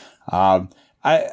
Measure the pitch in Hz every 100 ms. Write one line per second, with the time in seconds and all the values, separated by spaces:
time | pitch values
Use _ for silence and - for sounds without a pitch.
0 | - _ - 90 95 95 90 _ _ _
1 | 139 160 -